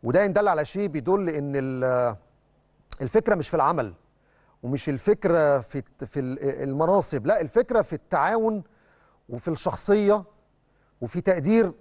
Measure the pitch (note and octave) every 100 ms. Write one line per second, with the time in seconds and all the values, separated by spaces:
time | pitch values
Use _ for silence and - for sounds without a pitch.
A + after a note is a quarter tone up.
0 | A#2+ D3 G3+ F#3 G#3 D#3+ D3 F#3+ G3+ D3
1 | B2+ G3 F3+ D3+ C#3+ C#3 C3+ C3 B2+ B2
2 | A#2+ G#2 _ _ _ _ _ _ _ -
3 | C3 A3 - G3 C#3+ E3 C#3+ E3 A2 F2
4 | _ _ _ _ _ _ B2 C3+ - C3+
5 | - G3+ F#3 E3+ D3+ C#3 A#2 C#3+ - _
6 | B2 D3 B2+ C3 C#3 C3+ C#3 C3+ E3 G3
7 | - C#3 A#2 G#3+ C#3 A3+ B3 A3+ - D#3
8 | _ D#3+ D#3+ A3+ A3 G#3+ - _ _ _
9 | _ _ - A#2+ F3 D#3+ F3+ - - G#3
10 | G3+ G#3 F#3+ _ _ _ _ _ _ _
11 | A#2 F3 F3+ F3+ C#3+ A3+ G3 -